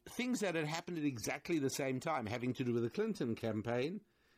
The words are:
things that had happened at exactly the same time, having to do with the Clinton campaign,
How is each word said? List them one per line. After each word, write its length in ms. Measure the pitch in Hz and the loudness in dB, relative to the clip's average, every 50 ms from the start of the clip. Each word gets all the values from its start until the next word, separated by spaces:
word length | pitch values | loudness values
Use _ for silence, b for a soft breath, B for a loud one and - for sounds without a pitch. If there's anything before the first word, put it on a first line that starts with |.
| _ - | _ -8
things 300 | - - 247 254 247 - | -4 -2 0 0 0 2
that 160 | 208 185 165 | 2 2 2
had 120 | 165 156 147 | 2 0 0
happened 300 | 160 170 - - 175 160 | 0 -2 -2 -4 -2 0
at 60 | 147 | 2
exactly 560 | 147 131 113 101 135 131 143 - - 175 156 | 2 0 0 -2 -4 -4 -4 -2 0 2 2
the 100 | 135 131 | 2 2
same 300 | - - 143 135 131 127 | 2 0 0 0 0 0
time, 260 | - 160 156 135 113 | 0 0 0 0 0
having 280 | 101 117 123 117 127 123 | -2 -2 0 0 0 0
to 100 | - 131 | 0 0
do 100 | 120 117 | 2 2
with 100 | 120 117 | 2 2
the 60 | 117 | 2
Clinton 460 | - - 214 226 196 - 151 117 113 | 0 0 0 0 0 0 0 0 0
campaign, 680 | - - 110 107 110 98 117 120 123 127 160 190 208 b b b b b b b | 0 0 0 0 0 0 0 0 0 0 0 -2 -6 b b b b b b b